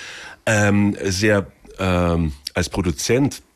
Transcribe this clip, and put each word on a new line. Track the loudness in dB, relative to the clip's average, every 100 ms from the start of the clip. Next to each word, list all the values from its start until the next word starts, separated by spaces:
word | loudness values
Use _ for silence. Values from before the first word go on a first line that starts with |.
| -16 -16 -18 -6 0
ähm, | 2 4 4 2 0
sehr, | -4 0 2 2 0 _ -20 -6
ähm, | 0 0 2 0 0 -4 -6
als | -4 -4
Produzent, | -2 -2 -2 0 2 2 -2 -16